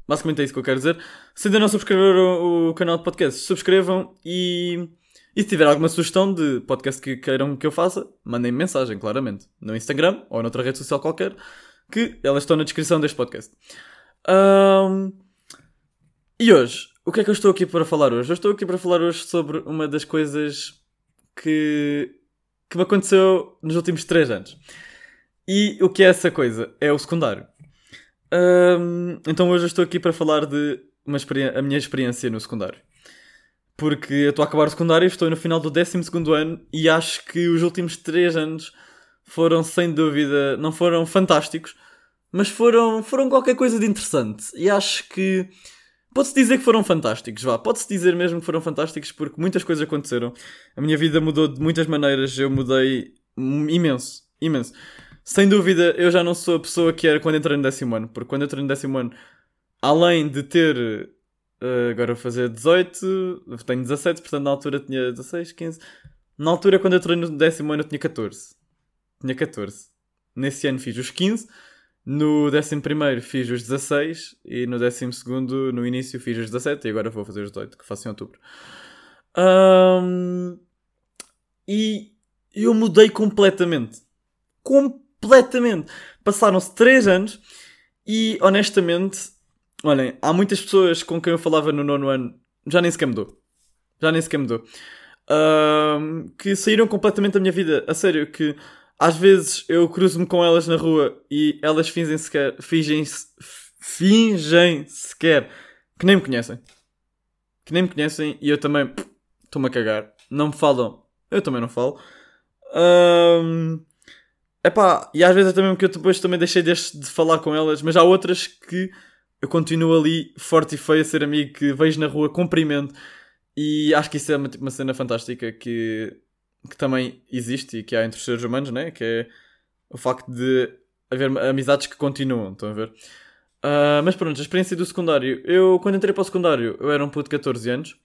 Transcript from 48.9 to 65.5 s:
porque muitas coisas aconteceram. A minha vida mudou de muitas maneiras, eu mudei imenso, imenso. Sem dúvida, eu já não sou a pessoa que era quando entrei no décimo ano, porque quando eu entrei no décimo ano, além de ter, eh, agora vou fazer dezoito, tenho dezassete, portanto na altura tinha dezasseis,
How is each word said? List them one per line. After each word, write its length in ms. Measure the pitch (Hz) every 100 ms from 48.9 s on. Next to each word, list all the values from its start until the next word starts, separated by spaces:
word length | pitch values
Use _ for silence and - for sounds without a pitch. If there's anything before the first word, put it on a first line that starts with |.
| 156 147
porque 300 | - 147 -
muitas 240 | 180 175 -
coisas 180 | 156
aconteceram. 500 | 151 147 - 120 120 - - - _ -
A 40 |
minha 160 | 151 156
vida 220 | 160 156
mudou 280 | 156 147 156
de 120 | 131
muitas 280 | 156 165 156
maneiras, 500 | 151 143 135 135 127
eu 120 | 135
mudei 640 | 135 127 131 131 127 - _ _ -
imenso, 880 | 131 147 151 170 160 127 - - _ _
imenso. 320 | 160 143 117 - - - - -
Sem 240 | - - 196
dúvida, 440 | 208 180 170 175 -
eu 120 | 175
já 140 | 175
não 100 | 170
sou 220 | 175 - 165
a 40 |
pessoa 320 | - 175 165
que 160 | 165 165
era 120 | 151
quando 160 | 160 156
entrei 200 | 151 143
no 60 |
décimo 320 | 135 131 127 113
ano, 120 | 113
porque 180 | - -
quando 140 | 139
eu 60 | 143
entrei 140 | 139
no 60 | 139
décimo 300 | 139 135 135
ano, 140 | 120 - - _ _ _ _ _
além 480 | 131 156 175 170 151
de 140 | 135
ter, 340 | 139 170 160 127 117 104 - _ _ _ _ _
eh, 300 | 127 123 120
agora 240 | 113 120 120
vou 60 |
fazer 280 | 123 120 123
dezoito, 920 | 113 139 180 180 - 190 190 185 180 - 117 -
tenho 180 | 127
dezassete, 360 | 123 143 175 165
portanto 220 | - 147
na 60 | 139
altura 300 | 139 147 135
tinha 320 | 135 131 127
dezasseis, 400 | 123 127 170 170